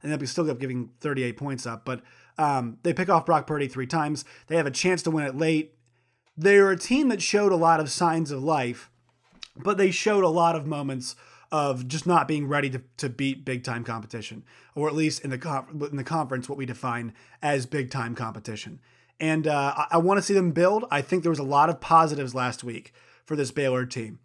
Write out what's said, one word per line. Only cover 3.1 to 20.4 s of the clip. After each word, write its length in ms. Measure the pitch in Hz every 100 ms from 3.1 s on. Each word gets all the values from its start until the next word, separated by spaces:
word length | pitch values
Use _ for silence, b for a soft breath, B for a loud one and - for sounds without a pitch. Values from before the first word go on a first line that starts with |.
off 160 | 175 160
Brock 200 | 160 139
Purdy 220 | 151 139
three 180 | 127 127
times. 380 | 165 147 147 - B B
They 100 | 165
have 100 | 147
a 40 |
chance 320 | 127 180 180
to 80 | 165
win 160 | 156 147
it 100 | 131
late. 380 | 160 160 156 _ _ _ _ _ _ -
They're 320 | 175 202 196
a 80 | 185
team 300 | - 254 285
that 120 | 214
showed 320 | - 208 202
a 40 | 180
lot 240 | 165 160
of 100 | 151
signs 400 | - 175 165 160
of 120 | 139
life, 460 | 139 151 123 123 - _ _ _ _ _ -
but 220 | - 190 196
they 140 | 196
showed 340 | 170 - 208
a 40 | 185
lot 280 | 160 170 165
of 100 | 143
moments 500 | 151 139 135 123 - b b b
of 340 | 156 143 127 127
just 200 | 151 175
not 220 | 175 135
being 180 | 151 143
ready 240 | 147 139
to, 100 | 127 - -
to 140 | 139
beat 340 | 123 139 135
big-time 380 | 135 127 127 117
competition, 600 | 117 113 110 117 107 113 - b b
or 140 | - 151
at 60 |
least 280 | 147 156 147
in 80 | 139
the 60 | 131
conf-, 320 | 160 139 127
in 280 | 151 143 143
the 80 |
conference, 440 | 127 160 139 131 123
what 80 | 139
we 80 |
define 480 | 131 120 131 120 120 110 b b
as 240 | 151 143 123
big-time 480 | 147 127 139 117
competition. 680 | 117 113 110 104 107 - - b b b b
And, 280 | 156 156 151
uh, 280 | 147 139 -
I, 100 | 147
I 80 | 170
wanna 240 | 170 202
see 100 | 196
them 200 | 196